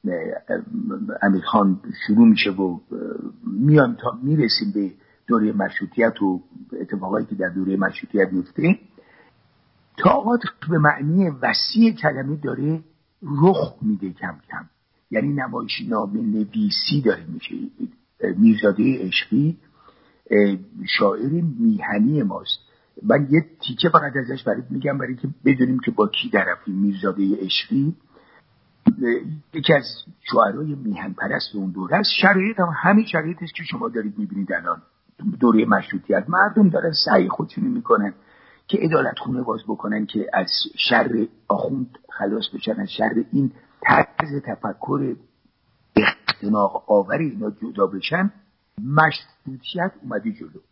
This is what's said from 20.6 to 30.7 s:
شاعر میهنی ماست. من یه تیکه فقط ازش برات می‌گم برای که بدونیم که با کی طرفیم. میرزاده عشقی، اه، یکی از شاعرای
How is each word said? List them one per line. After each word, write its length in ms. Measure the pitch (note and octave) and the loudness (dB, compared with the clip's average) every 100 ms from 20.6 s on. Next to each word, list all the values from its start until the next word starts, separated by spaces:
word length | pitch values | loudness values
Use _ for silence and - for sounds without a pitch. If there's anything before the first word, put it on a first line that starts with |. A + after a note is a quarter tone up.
| - - F#3+ | -8 -14 -4
شاعر 440 | - G#2 F#2+ C3 E3 E3+ A#2 | 0 2 0 -2 0 -2 2
میهنی 640 | A2+ G#2 G2+ G#2 A#2 D3+ | 2 2 -2 2 2 2
ماست. 360 | G#2 F2+ - - _ _ _ - | 0 -4 -6 -8 _ _ _ -6
من 260 | G#2+ C#3 C#3 | 0 2 4
یه 140 | D#3 D#3 _ | 2 2 _
تیکه 280 | - B2 E3+ | -10 -2 2
فقط 280 | D#3+ C#3+ C3+ | 2 2 -4
ازش 260 | A#2+ C3+ | -6 -4
برات 220 | - G#2+ B2 | -4 -4 -4
می‌گم 280 | C3+ C#3+ C#3 | -4 -2 -4
برای 180 | B2 B2+ | -6 -6
که 120 | C3+ - | -8 0
بدونیم 340 | C#3 C3 B2+ C3 | 2 4 4 2
که 120 | A#2+ | 0
با 180 | A2+ G#2 | 2 0
کی 220 | - - | 0 0
طرفیم. 440 | G#2 F#2 F2 - | 0 0 -4 -6
میرزاده 600 | F#2+ G2+ G2 G#2 F#2+ G2 G2+ | 0 0 0 -4 0 0 0
عشقی، 560 | F#2+ - - C3 C#3+ - _ _ _ _ _ _ _ _ - | -2 -4 0 0 0 -4 _ _ _ _ _ _ _ _ 2
اه، 60 | - B2 A#2 - D#3 _ | 2 0 -2 -4 -12 _
یکی 200 | D#3+ D3 | -4 4
از 120 | D3 C3+ - - - | 4 2 -14 -20 -20
شاعرای 540 | - B2 G#2 A#2 D#3 | 0 2 2 0 -6